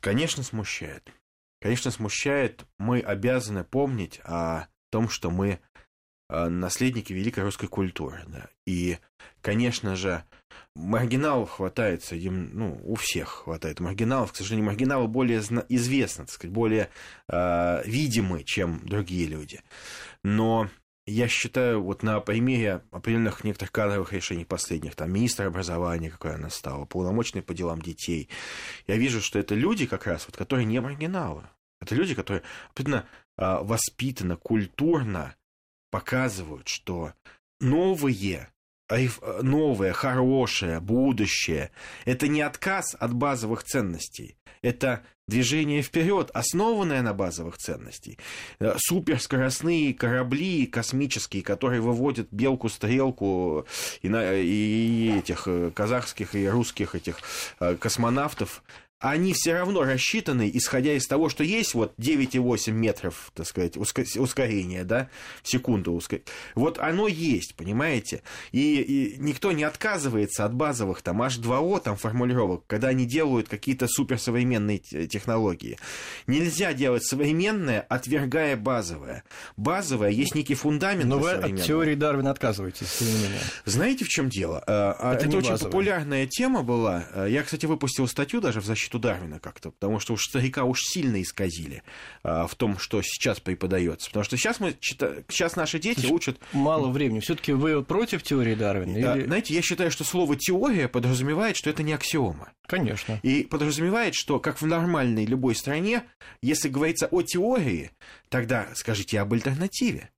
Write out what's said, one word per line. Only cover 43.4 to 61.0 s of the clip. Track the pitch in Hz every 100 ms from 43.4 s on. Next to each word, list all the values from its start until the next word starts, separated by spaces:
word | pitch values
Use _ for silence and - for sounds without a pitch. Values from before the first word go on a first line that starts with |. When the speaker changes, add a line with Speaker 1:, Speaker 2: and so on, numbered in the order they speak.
| 110 113
Speaker 1:
ценностей, | - 139 101 82 - - 57 - - -
это | 123 120 - 95 - _ -
движение | 110 120 151 151 147
вперед, | 139 165 165 196 156
основанное | 104 113 170 220 226 185 139
на | 120
базовых | 98 95 82 82 -
ценностей. | - - 58 - - - - - - -
Э, | 107 -
суперскоростные | - 175 - 151 - 135 131 127 160 170 147
корабли | 127 123 127 123 139 185 175 123
космические, | 123 117 127 139 107 - 98
которые | 90 101 131 123
выводят | 113 120 135 120 107
белку-стрелку | 104 131 131 117 - 107 127 135 127 98 92 90 76 - - - -
и | 95
на-, | 113 98
и | 95 87 104 107 110 113 117 113 101
этих, | - 87 -
э, | 87 87
казахских | 82 107 123 117 - 95
и | 104 98
русских | 117 117 - 98
этих, | 87 - 82 - - - -
э, | 87 87
космонавтов | 113 - 117 127 143 - 101 - _ - - _
они | 151 151 185
все | 180 -
равно | 170 180 196
рассчитаны, | 135 131 - 220 185 131 107
исходя | 123 - 131 135
из | 147